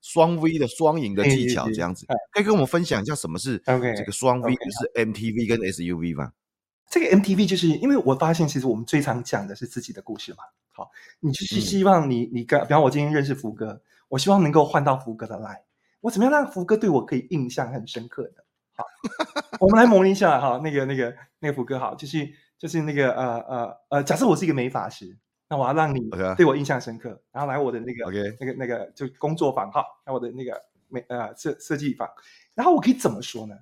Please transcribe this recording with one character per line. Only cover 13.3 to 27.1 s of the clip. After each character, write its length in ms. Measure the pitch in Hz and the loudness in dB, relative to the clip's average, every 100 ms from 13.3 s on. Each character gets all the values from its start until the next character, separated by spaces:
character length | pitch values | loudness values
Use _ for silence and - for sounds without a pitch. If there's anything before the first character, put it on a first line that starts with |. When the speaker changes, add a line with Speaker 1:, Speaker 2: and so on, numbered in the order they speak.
Speaker 2:
福 160 | 135 110 | -2 -6
哥， 280 | - 110 104 _ _ _ | -8 -10 -10 _ _ _
我 100 | 131 | -2
希 100 | 185 | 4
望 140 | 196 | 4
能 100 | 160 | 6
够 100 | 156 | 6
换 220 | 147 165 | 6 4
到 100 | 143 131 | 2 0
福 180 | 120 | -2
哥 120 | 110 113 | -10 -10
的 100 | 113 | -10
line， 260 | 107 101 _ _ _ _ | -12 -16 _ _ _ _
我 80 | 220 | -6
怎 100 | 190 | 2
么 40 | |
样 60 | 240 | 4
让 180 | 294 285 | 4 0
福 120 | - | -4
哥 140 | 175 214 | 0 2
对 140 | 220 | 4
我 140 | 139 | 2
可 120 | 107 131 | 2 -4
以 100 | - | -4
印 180 | 170 123 | -4 -4
象 240 | 123 123 | -4 -6
很 140 | 127 113 | -6 -10
深 200 | - 117 | -12 -12
刻 160 | - | -12
呢？ 180 | 123 _ _ _ _ | -14 _ _ _ _
好， 100 | _ - _ - - | _ -14 _ -12 -8
Speaker 1:
<laughs> 360 | - 294 - - | -8 -8 -10 2
Speaker 2:
我 80 | 190 | 4
们 100 | 220 | 8
来 80 | 240 | 8
模 180 | 202 | 8
拟 60 | 190 | 6
一 40 | |
下 240 | 196 196 139 | 4 4 4
哈， 200 | 135 123 | 2 -2
那 80 | 156 | -2
个、 140 | 143 | -2
那 100 | 135 | -2
个、 200 | 135 120 - - _ | -2 -4 -6 -20 _
那 100 | 156 | -6
个 60 | |
福 100 | 139 | -4
哥 140 | 123 135 | -4 -4
好， 160 | 123 | -6
就 120 | - 147 | -8 -6
是， 240 | 156 143 - _ _ | -6 -6 -10 _ _
就 100 | 165 | -6
是 140 | 165 | -4
那 100 | 156 | -2
个， 180 | 143 131 | 0 0
呃， 260 | 120 127 117 | 2 -2 -4
呃， 360 | - 127 117 - _ | -6 -6 -6 -10 _
呃， 140 | 143 | -2
假 120 | 139 | 0
设 120 | 156 254 | 0 2
我 100 | 160 | 2
是 80 | |
一 40 | 180 | 2
个 40 | |
美 160 | 139 120 | 0 0
发 200 | 123 101 | -4 -8
师， 280 | - 92 - _ _ _ | -12 -20 -20 _ _ _
那 80 | 147 | -2
我 100 | 127 | 0
要 60 | |
让 220 | 147 156 | 2 0
你 40 | 135 113 | 0 -6
Speaker 1:
OK。 240 | 92 92 92 | -4 -4 2
Speaker 2:
对 80 | |
我 100 | 165 | 2
印 80 | 139 | 2
象 160 | 139 135 | -2 -4
深 200 | 117 113 | -6 -12
刻， 240 | 123 | -14